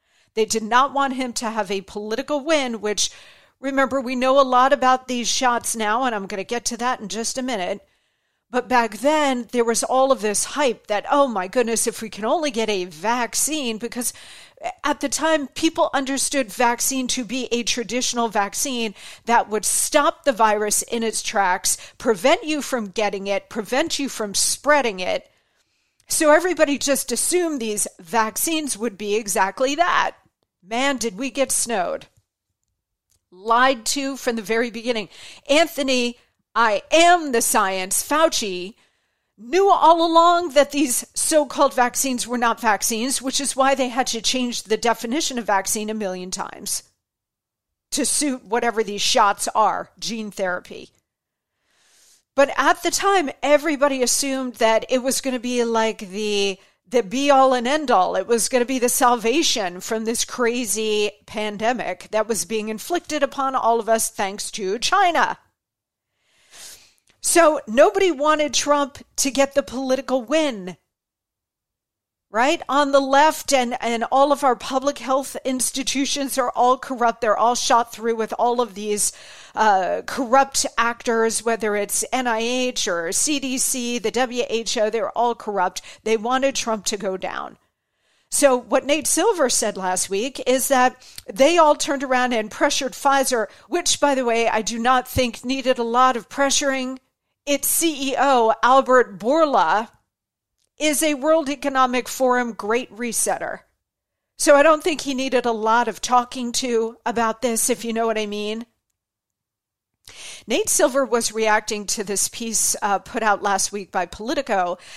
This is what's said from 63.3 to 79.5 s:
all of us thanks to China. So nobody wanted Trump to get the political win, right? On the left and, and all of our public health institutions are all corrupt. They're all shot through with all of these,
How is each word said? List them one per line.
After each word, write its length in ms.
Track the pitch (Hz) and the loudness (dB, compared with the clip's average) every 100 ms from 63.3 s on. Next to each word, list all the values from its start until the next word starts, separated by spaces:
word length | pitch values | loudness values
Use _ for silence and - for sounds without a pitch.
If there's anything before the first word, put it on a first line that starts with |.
| 277 269 | -2 -2
all 240 | 254 226 233 | 0 2 0
of 120 | 220 | 2
us 180 | 226 - | 0 0
thanks 420 | - 196 202 - | -4 -6 -6 -10
to 260 | - 190 233 | -6 -6 -4
China. 580 | - 381 359 302 196 - _ _ _ _ _ _ _ _ _ _ _ - - - _ _ _ _ | 0 4 4 2 0 -4 _ _ _ _ _ _ _ _ _ _ _ -20 -20 -20 _ _ _ _
So 400 | - 349 320 302 - | 2 4 6 2 0
nobody 440 | 233 359 392 381 | 4 4 6 2
wanted 440 | 269 302 302 294 | 2 2 2 0
Trump 440 | - 285 285 277 - - - | -2 0 0 0 -6 -12 -4
to 140 | 269 | -2
get 240 | 262 269 | 2 2
the 80 | 285 | 0
political 600 | 277 240 262 262 262 262 | -4 -6 -2 -2 0 -2
win, 540 | 226 320 294 214 180 160 _ _ _ _ _ _ _ _ _ _ _ _ _ _ _ | 0 0 0 -4 -10 -14 _ _ _ _ _ _ _ _ _ _ _ _ _ _ _
right? 320 | 214 262 330 - | 0 0 0 0
On 240 | 269 285 | 0 4
the 80 | 277 | 2
left 520 | 269 269 311 - - | 4 6 6 2 0
and, 240 | 269 240 240 | 0 2 -4
and 240 | 233 233 226 | -4 -4 0
all 180 | 269 294 | 4 4
of 140 | 277 | 4
our 100 | 277 | 2
public 440 | 233 - 269 277 285 | 0 -2 -2 -2 -4
health 380 | 233 269 262 - | -2 -2 -2 -6
institutions 920 | 262 254 - 269 262 262 269 285 277 269 | -4 -2 -4 -4 -4 -2 -2 -2 -2 -2
are 120 | 247 | -2
all 280 | - 247 262 | 2 2 2
corrupt. 440 | - 247 233 233 | -4 -2 0 0
They're 140 | 226 - | 0 2
all 180 | 226 | 2
shot 380 | 240 - 240 233 | 2 2 2 2
through 240 | - 226 226 | -4 -4 -2
with 160 | 214 - | -4 0
all 220 | 240 240 | 0 0
of 140 | 233 | -2
these, 380 | 190 214 208 - - - - - | -6 -4 -2 -2 -4 -18 -20 -10